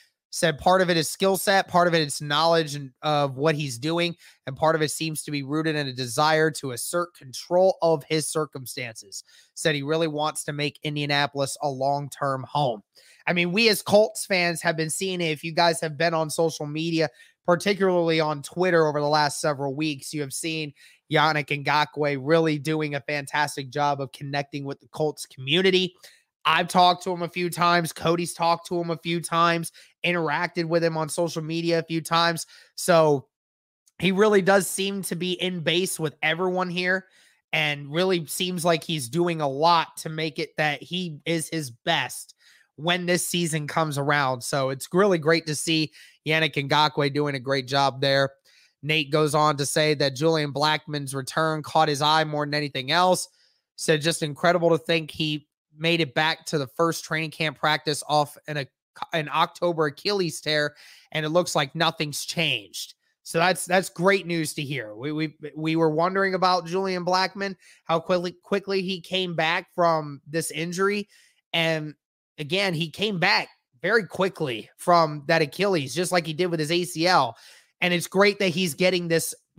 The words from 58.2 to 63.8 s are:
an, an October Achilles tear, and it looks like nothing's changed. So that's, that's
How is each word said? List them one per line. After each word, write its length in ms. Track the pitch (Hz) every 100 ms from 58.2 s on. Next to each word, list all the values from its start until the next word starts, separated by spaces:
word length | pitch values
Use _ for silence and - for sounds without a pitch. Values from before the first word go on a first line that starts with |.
| 143 - -
an, 200 | 151 131 _ _ - -
an 160 | 165 147
October 540 | 147 170 - 175 165 151
Achilles 520 | 139 196 202 175 -
tear, 360 | 151 151 147 - - - -
and 120 | 156
it 60 | 156
looks 240 | 170 175
like 200 | 165 143
nothing's 520 | 160 165 - 151 139 -
changed. 680 | - 156 123 98 - - - _ _
So 160 | - 165
that's, 260 | 180 180
that's 240 | - 185